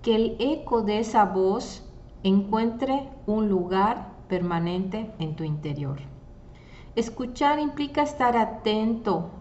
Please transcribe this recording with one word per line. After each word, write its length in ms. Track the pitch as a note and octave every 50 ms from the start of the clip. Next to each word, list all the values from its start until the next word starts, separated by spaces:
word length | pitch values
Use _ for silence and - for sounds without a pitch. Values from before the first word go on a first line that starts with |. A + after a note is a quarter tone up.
que 140 | - A#3 A3
el 200 | A3 A3+ A3+ A3+ -
eco 420 | A3+ C#4 D#4+ D#4 - - B3 A3+
de 180 | G#3 G3+ G#3 G#3+
esa 280 | A#3 A3 - A#3 G#3
voz 600 | F#3+ F#3 F#3+ F#3+ F#3+ G3 A#3+ - - - - - - - - - - - -
encuentre 880 | - F#3+ G3 G3 G3 G3+ G#3+ A3 A3+ A#3 A3+ - C4+ C4+ C4+ C#4 C4+ - - - -
un 240 | - G#3 A3 A3 G#3
lugar 640 | G3 F#3 F3 F3 F#3 F#3+ G3+ G#3+ B3 A#3 - - - - - -
permanente 840 | F#3 F3+ F3 F3 F3 E3+ E3+ E3+ F3 F#3 F#3+ F#3+ F#3+ G#3+ A3 - - -
en 180 | E3 D#3 D3+
tu 80 | - D#3+
interior. 540 | D#3 D3+ D3+ - D3+ C#3+ C#3+ C#3+ C3+ C#3 C#3 - - - - - - - - - - - - - - - - - - -
Escuchar 640 | A3+ A3+ - - - B3+ A#3+ B3 - D4+ C#4+ D4 D4
implica 420 | D4+ D4 C#4+ - C#4+ C#4 - D4+
estar 340 | D4 D4 - - B3+ B3 A#3
atento 920 | A#3 A3+ - - - - A3 G#3+ G#3+ A3 A3+ A3+ A3+ - G#3+ F3+ E3 E3+ - - -